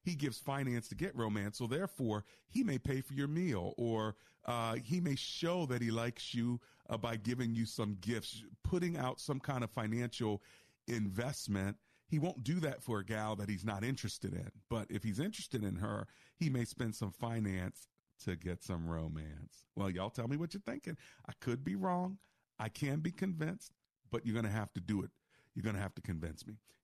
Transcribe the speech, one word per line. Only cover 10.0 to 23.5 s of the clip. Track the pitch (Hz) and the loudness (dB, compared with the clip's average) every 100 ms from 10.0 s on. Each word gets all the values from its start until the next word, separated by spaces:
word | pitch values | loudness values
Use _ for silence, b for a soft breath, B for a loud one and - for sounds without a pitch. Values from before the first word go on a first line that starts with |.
| 123 - 110 101 B B B B - | 0 0 2 0 B B B B -4
investment. | 117 104 95 123 - - 98 98 104 b b b | 0 2 0 -2 -2 0 2 2 -2 b b b
He | 151 | 2
won't | 175 135 | 2 0
do | 120 180 | 0 2
that | 156 - | 2 -2
for | - 107 | -2 0
a | |
gal | 98 110 107 104 | 0 0 0 0
that | 101 | 0
he's | 95 | 0
not | 110 98 | 0 0
interested | 120 135 104 - - | 0 0 -2 -2 -2
in. | 87 - 107 - | -2 -4 -8 -4
But | 113 - | -2 0
if | 101 | -2
he's | 113 98 | 0 0
interested | 190 220 - 120 | -2 -4 -4 -2
in | 101 90 | 0 0
her, | 107 104 104 B B B | 0 -2 -4 B B B
he | 160 | 2
may | 127 | 2
spend | 113 - 117 | 0 0 -2
some | - 101 | 0 -4
finance | - 117 113 101 92 110 - - _ _ - | -2 0 2 2 2 0 -6 -18 _ _ -8
to | - 82 | -4 -2
get | 87 87 | -2 -4
some | - 85 82 | -2 -2 0
romance. | 82 80 78 76 76 64 - - - | 0 0 -2 -6 -8 -14 -18 -10 -2
Well, | 98 | -2
y'all | 90 101 | 0 -2
tell | - 117 | -2 -2
me | 147 | 0
what | 170 | -2
you're | 202 | -6
thinking. | 220 277 - 160 B B B | -6 -6 -6 -10 B B B
I | - | -6
could | 127 123 | -2 0
be | 147 196 | 0 0
wrong. | 185 180 185 196 b b b - | 2 2 0 -4 b b b -6
I | 107 | -4
can | - 143 147 | -2 0 2
be | 165 | 0
convinced, | - 190 160 156 | 0 -2 0 -2